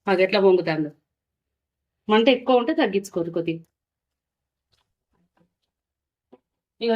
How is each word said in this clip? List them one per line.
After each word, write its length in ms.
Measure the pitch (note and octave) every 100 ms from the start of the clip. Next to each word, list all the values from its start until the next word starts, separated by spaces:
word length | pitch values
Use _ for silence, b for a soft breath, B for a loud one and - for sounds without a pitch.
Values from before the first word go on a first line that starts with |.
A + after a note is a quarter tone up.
| -
మాకు 140 | F#3 F#3
ఎట్లా 160 | G3+ F#3+
పొంగుతుందో. 440 | F#3 E3 D#3 D3+ - _ _ _ _ _ _ _ _ _ _ -
మంట 200 | A3 A#3 B3
ఎక్కువ 240 | - B3
ఉంటే 120 | A#3+ D#4+
తగ్గించుకోరు 480 | B3 F#3+ G3 F3+ E3+ E3+
కొద్దిగా. 240 | E3 E3 E3 _ _ _ _ _ _ _ _ _ _ _ _ _ _ _ F3 _ F3 _ _ _ _ _ _ _ _ - _ _ _ _
ఇక 140 | A#3